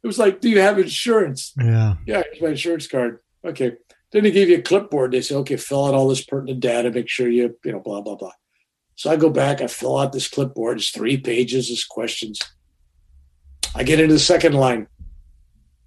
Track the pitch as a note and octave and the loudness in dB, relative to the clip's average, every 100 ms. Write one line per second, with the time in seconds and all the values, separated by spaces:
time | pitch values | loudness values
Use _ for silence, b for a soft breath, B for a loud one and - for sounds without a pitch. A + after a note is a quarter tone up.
0 | A#3 G3+ G#3 F#3+ A#3+ G#3 F#3+ G3+ F3+ - | -6 2 2 2 2 4 4 4 0 -2
1 | A#3+ A3 E3 C3+ - C3+ A#2 A2+ G#2+ E2+ | 0 2 0 -4 -10 -2 2 2 2 -2
2 | - G#2+ E3 - D#3+ C#3 E3 E3 - C3+ | -2 -4 -4 -4 -4 -2 -4 -4 -4 -4
3 | A#2+ A#2 _ _ E3+ C#3+ B2+ A#2+ _ _ | -4 -6 _ _ -10 -4 -4 -4 _ _
4 | _ G#3 G#3 F#3 F#3 F3 - G3 G3+ D3 | _ 2 4 6 6 4 4 0 0 -2
5 | B2+ B2+ - C#3+ C#3 C3 - C#3 C#3 C3+ | 0 -2 -2 -4 -4 -6 -4 -2 2 2
6 | C3+ C3+ - C#3 C3 B2+ B2 A#2 A#2+ A#2+ | 2 0 -4 -8 -6 -4 -2 0 -2 -2
7 | A#2 - B2 A#2+ A#2+ - - G2+ G#2+ G2+ | -4 -2 0 2 0 -2 -10 -8 -8 -10
8 | G#2 G2+ - - _ _ _ _ _ - | -10 -12 -14 -18 _ _ _ _ _ -8
9 | D3 D#3+ D#3+ C#3 C#3 C#3+ B2 - B2+ C3+ | -2 2 4 4 0 0 -4 -6 -2 0
10 | C#3 C3 - - C3 A#2 A#2 A#2 - - | -2 -4 -6 -4 -4 -4 -4 -4 -4 -4
11 | A2+ C3+ C3 A#2 A#2 B2+ A#2+ A#2 - - | -2 -2 -2 -2 0 -2 -4 -6 -8 -8
12 | A2+ - A2 G#2 - _ _ _ _ _ | -8 -6 -10 -10 -12 _ _ _ _ _
13 | _ _ _ _ - - - - B2+ D#3 | _ _ _ _ -20 -12 -10 -4 0 4
14 | D#3+ D3+ - E3+ E3 C#3+ B2+ A#2 G#2 - | 6 4 4 4 4 4 2 0 -6 -16
15 | - - - _ _ _ _ _ | -20 -20 -20 _ _ _ _ _